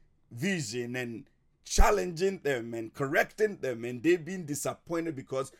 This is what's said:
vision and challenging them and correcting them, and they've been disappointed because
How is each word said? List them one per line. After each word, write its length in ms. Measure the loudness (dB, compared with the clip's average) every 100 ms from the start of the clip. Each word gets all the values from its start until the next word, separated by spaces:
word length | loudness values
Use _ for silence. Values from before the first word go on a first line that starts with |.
| _ _ _
vision 640 | -2 0 0 -2 -4 -4 -4
and 300 | -6 -8 -14 _ _ _ -2
challenging 760 | 8 8 8 0 0 0 0
them 300 | 0 -2 -2
and 200 | -6 -8
correcting 640 | -4 0 2 0 0 -2 0
them, 280 | -6 -4 -6
and 180 | -2
they've 220 | 2 2 0
been 200 | -8 -6
disappointed 720 | -4 -4 -6 -6 -4 -4 -8
because 360 | -6 -4 -4 -10